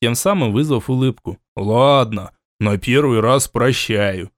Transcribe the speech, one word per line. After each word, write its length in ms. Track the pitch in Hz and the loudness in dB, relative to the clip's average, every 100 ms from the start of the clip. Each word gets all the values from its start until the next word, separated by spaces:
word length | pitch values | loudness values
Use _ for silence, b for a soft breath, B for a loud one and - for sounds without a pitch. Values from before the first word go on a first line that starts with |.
тем 140 | 117 117 | -2 0
самым 380 | 196 196 120 | 0 0 0
вызвав 360 | 107 151 123 113 | 0 0 -2 -2
улыбку. 480 | 127 131 - - 98 _ - | -2 -2 -4 -10 -14 _ -8
«Ладно, 760 | 101 113 139 139 117 101 95 - _ - | -2 2 4 2 0 -4 -10 -18 _ -4
на 180 | 107 101 | -2 -2
первый 420 | - 131 143 113 | 0 2 2 2
раз 280 | 113 135 - | 2 0 0
прощаю». 840 | 117 127 127 - 104 101 92 95 | 0 0 0 -2 -2 -2 -4 -10